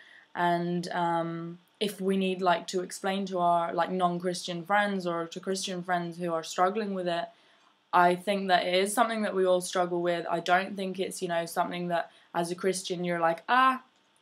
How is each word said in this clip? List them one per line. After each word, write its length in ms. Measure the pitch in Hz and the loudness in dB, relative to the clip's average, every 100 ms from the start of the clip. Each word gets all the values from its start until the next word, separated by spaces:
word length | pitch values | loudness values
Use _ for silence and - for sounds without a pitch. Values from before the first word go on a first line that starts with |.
| - - _ - | -20 -20 _ -2
And, 520 | 175 175 175 175 165 | 2 2 0 -2 -2
um, 680 | 180 170 170 165 165 170 175 _ - | -2 0 0 -2 -6 -10 -14 _ -6
if 200 | 196 196 | -6 -2
we 160 | 190 196 | -2 0
need, 260 | 190 185 | 0 0
like, 260 | 185 170 - | 2 2 0
to 140 | 185 | -4
explain 440 | 185 - 196 196 190 | -4 -6 -4 -4 -4
to 140 | 185 | 0
our, 340 | 175 175 170 | 2 2 0
like, 180 | 180 170 | -2 0
non-Christian 720 | 185 175 175 180 180 - 175 | 2 0 0 -4 -4 -6 -8
friends 420 | 165 202 208 196 175 | 0 2 2 -2 -2
or 200 | 170 165 | -4 -4
to 120 | 185 | -8
Christian 440 | 190 190 196 180 | -6 -4 -4 -6
friends 340 | 180 180 170 170 | -2 -2 -2 -6
who 140 | 175 | -4
are 120 | 165 | -2
struggling 500 | 160 - 180 214 208 | -4 2 2 2 -4
with 140 | 190 175 | -4 -2
it, 180 | 170 - - _ _ _ _ - | -2 -4 -12 _ _ _ _ 0
I 240 | 175 180 180 | 6 6 4
think 320 | 196 196 190 | 0 -2 4
that 180 | 175 180 | 4 4
it 80 | |
is 200 | 180 202 | 2 2
something 300 | 247 226 220 | 2 0 0
that 120 | 208 190 | -2 2
we 100 | 185 | 4
all 160 | 180 | 4
struggle 400 | 180 185 180 175 | 2 0 0 0
with. 240 | 175 170 - | 0 0 -2
I 100 | 170 | -2
don't 360 | 170 180 196 196 | 2 2 2 -6
think 240 | 190 185 | -6 -4
it's, 220 | 180 - | -6 -6
you 60 | 180 | -4
know, 180 | 170 165 | -2 -2
something 440 | 180 175 175 175 | -2 -2 -2 -2
that 200 | 170 - - _ | -2 -4 -12 _
as 160 | 175 175 | -2 -2
a 60 | 180 | 0
Christian 480 | 190 185 - 175 | -2 -2 -4 -4
you're 160 | 175 170 | -2 2
like, 240 | 165 170 - | 0 0 2
"Ah, 360 | 247 262 247 - _ _ _ | 4 4 2 -8 _ _ _